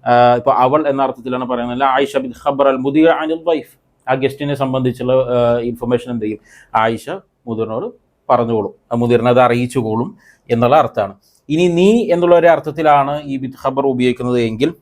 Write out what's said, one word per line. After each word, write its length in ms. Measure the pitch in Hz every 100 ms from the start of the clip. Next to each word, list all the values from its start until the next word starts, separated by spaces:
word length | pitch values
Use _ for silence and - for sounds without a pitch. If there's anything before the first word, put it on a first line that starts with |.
| 127
ആ, 40 | 120 123 123
ഇപ്പോൾ 140 | 139 113 127
അവൾ 160 | 151 147
എന്ന 100 | 135 135
അർത്ഥത്തിലാണ് 420 | 123 123 127 123
പറയുന്നത്, 240 | 123 120 123
അല്ല, 100 | 135 131
ആയിഷ 220 | 139 135 131
ബിത് 140 | 117
ഖബ്ബർ 240 | 147 139 135
അൽ 80 | 131 135
മുദീർ 240 | 147 160 143
അനിൽ 200 | 156 165 165
ദൈഫ്, 200 | 160 - _ _ _ -
ആ 60 | 135
ഗസ്റ്റിനെ 320 | 131 135 143 139
സംബന്ധിച്ചുള്ള, 520 | 135 131 127 123 123 131 123 123
ആ, 40 | 120 120 120
ഇൻഫർമേഷൻ 380 | 120 120 123 123 120
എന്ത് 100 | 107
ചെയ്യും? 160 | - _ - _ 220
ആയിഷ 220 | 160 113 - 190 _ _ -
മുദീറിനോട് 380 | 110 110 113 226 - _ _ -
പറഞ്ഞുകൊള്ളും, 440 | 123 117 113 98 - _
ആ 40 | 120
മുദീറിനെ 280 | 120 120 120 127
അത് 60 | 123
അറിയിച്ചുകൊള്ളും 600 | 120 123 131 110 110 160 - _ _ -
എന്നുള്ള 260 | 117 120 151
അർത്ഥമാണ്. 320 | 120 - 101 98 _ _ -
ഇനി 120 | 156 180 170
നീ 120 | 190 233 214
എന്നുള്ള 220 | 170 175 170
ഒരു 80 | 170 151
അർത്ഥത്തിലാണ് 580 | 151 147 156 143 139 147 147
ഈ 40 | 135
ബിത് 140 | 131 -
ഖബ്ബർ 220 | 135 135 139
ഉപയോഗിക്കുന്നത് 460 | 127 127 123 123 123 113
എങ്കിൽ 200 | 110 147 170